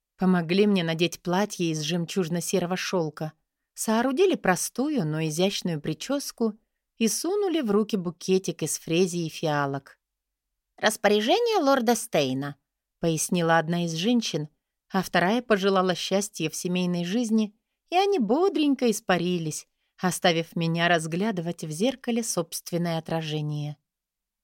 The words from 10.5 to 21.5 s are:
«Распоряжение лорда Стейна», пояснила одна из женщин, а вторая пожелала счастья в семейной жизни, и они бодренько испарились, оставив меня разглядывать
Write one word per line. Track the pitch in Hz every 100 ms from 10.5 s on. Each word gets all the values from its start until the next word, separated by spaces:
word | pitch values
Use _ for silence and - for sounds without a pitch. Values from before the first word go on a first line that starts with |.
| _ _ -
«Распоряжение | 214 220 202 208 214 392 480 427
лорда | 277 269 226 233
Стейна», | - 175 135 131 143 143 _ _ _ -
пояснила | 170 156 - 180 165 165
одна | 160 175 170
из |
женщин, | 160 196 240 226 165 151 _ _ _ _
а | 196
вторая | 180 180 175 233
пожелала | 247 208 196 190 185 170
счастья | - 190 202 - 156
в | -
семейной | 180 180 180 175
жизни, | 175 214 233 220 214 _ _ _ -
и | 349
они | 403 392
бодренько | 202 269 381 311 294 262 247
испарились, | 208 - 180 175 180 160 - - _ _ -
оставив | 185 170 185 165 165 -
меня | 165 165 170
разглядывать | 175 160 170 214 185 165